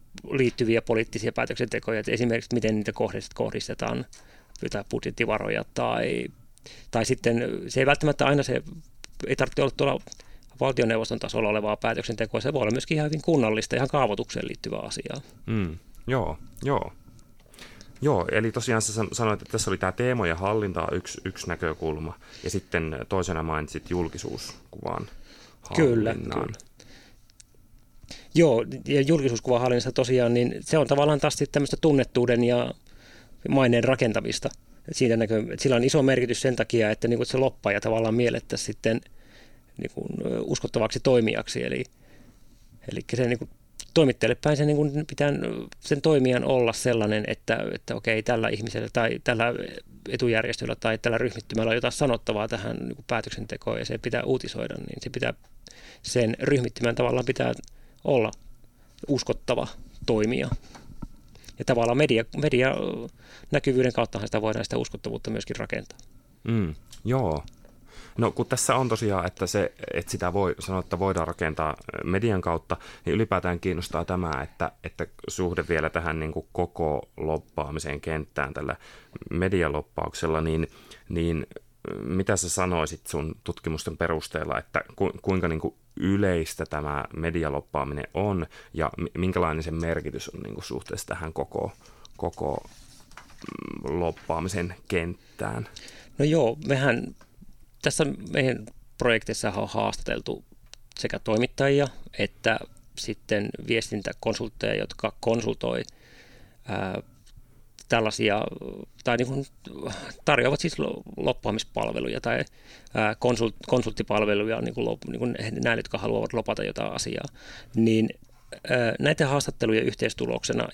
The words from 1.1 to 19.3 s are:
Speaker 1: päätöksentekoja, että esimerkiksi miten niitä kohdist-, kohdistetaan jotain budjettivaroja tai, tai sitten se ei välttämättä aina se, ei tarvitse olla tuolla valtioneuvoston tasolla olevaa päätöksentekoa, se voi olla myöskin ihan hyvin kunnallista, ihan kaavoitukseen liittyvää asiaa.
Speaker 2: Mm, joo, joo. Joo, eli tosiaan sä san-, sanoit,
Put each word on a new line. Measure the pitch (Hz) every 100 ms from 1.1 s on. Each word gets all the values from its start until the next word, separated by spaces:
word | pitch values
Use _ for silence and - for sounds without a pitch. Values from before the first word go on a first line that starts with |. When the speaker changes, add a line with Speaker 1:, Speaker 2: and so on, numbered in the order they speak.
| 110 113
Speaker 1:
päätöksentekoja, | 117 120 117 120 113 - 113
että | 107
esimerkiksi | 113 120 117 -
miten | 123 110
niitä | 107 104
kohdist-, | 104 113 107 -
kohdistetaan | - 113 110 - 113 117 120 127 - - - - -
jotain | - 104 98
budjettivaroja | 120 - 117 117 107 104 110 110
tai, | - 120 117 117 60 62 - - - - - -
tai | 117
sitten | 113 127 - 117 120 113 -
se | 127
ei | 135
välttämättä | 147 151 - 135
aina | 143
se, | 135 127 151 165 - - - - -
ei | 135
tarvitse | 131 -
olla | 139 -
tuolla | 139 135 - - - - - -
valtioneuvoston | 131 - 117 113 113 113
tasolla | 110 113 110
olevaa | 107 104 107
päätöksentekoa, | 113 113 - 110 113 113
se | 127
voi | 147
olla | 107
myöskin | 120 - 156
ihan | 151
hyvin | 151
kunnallista, | 135 160 113 110 - 123
ihan | 131
kaavoitukseen | 147 120 101 113 - -
liittyvää | - - -
asiaa. | - - - 139 - - -
Speaker 2:
Mm, | 113 90 82 - - -
joo, | 127 80 78 - -
joo. | 135 139 - - - - - - - - - - - -
Joo, | 143 113 87
eli | - 113
tosiaan | 113 117 113
sä | 107
san-, | 107 107
sanoit, | - 113